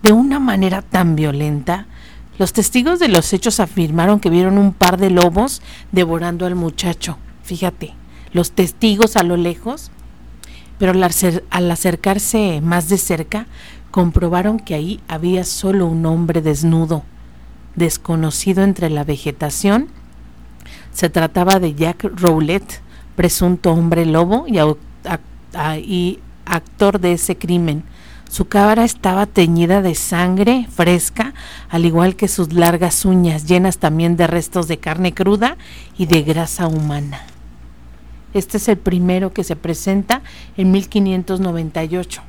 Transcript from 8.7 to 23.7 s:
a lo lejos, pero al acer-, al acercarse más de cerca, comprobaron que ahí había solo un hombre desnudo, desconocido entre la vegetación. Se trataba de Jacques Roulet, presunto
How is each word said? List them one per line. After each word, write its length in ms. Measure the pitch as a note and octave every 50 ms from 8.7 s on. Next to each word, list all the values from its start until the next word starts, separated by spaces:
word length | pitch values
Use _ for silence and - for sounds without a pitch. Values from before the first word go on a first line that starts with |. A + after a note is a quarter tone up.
| - - - A3+ G#3 G3 A3+ G#3 -
a 60 | G#3+
lo 160 | F3+ E3+ F3 F3
lejos, 540 | F3 F3 E3+ - - G#3+ C4+ D#4 - - - - - - - - - - - - - - - - - - - -
pero 140 | G3+ F#3 F#3
al 100 | F#3 F#3+
acer-, 400 | F3 E3 - - F3+ E3 F3+ - -
al 180 | - F3+ F3+ F3
acercarse 920 | E3+ E3 - F#3 E3+ D#3+ - G3+ G3 G3+ G3+ - - A3 G#3+ G3 E3 D3 D3+
más 260 | E3+ E3+ F3 E3 D#3+
de 80 | G3 F#3+
cerca, 480 | - - F#3 D#3 D#3+ - - G#3 A#3 - - - - - - - - -
comprobaron 680 | - G3 F3+ E3+ D#3 - F#3 E3+ E3+ F3+ F#3 G#3 A3 A3
que 160 | - - E3
ahí 260 | D3+ D3+ F3 G#3+ - - -
había 360 | E3+ D#3 D#3+ F3 F#3 F#3 F#3
solo 420 | - - - - F#3+ F#3+ G3+ F#3
un 180 | E3 E3 E3 E3 D#3+
hombre 340 | D#3+ E3 E3+ E3 E3 E3+
desnudo, 640 | D#3 D#3 D3+ C#3 D#3 E3 E3 E3 E3 D#3 E3+ D#3 - - - - - - - - - - - - - - -
desconocido 880 | - E3+ E3 - - - - E3 D#3+ D#3+ D#3 C#3+ - - G3 F#3+ F#3 F#3+
entre 260 | G3 F#3+ - F3 E3
la 140 | D#3 D3 D3
vegetación. 840 | D3 D3 C3+ - D3+ C#3+ - D#3+ D3 - - - G3 G3+ A3+ C#4+ E4+ - - - - - - - - - - - - - - - - - - - -
Se 200 | - - - E3
trataba 480 | - F3+ D#3+ D#3+ - F#3 F3+ F#3 G3 F#3+
de 160 | F3+ E3 D3
Jacques 340 | C#3+ D#3+ E3 F3 - - G3+ -
Roulet, 680 | F#3 F3+ F3 D#3+ D#3 D#3 D3+ F3 G3 - - - - - - - - - - -
presunto 600 | - F3 F3 - - F3+ F3 F3+ F3 - F3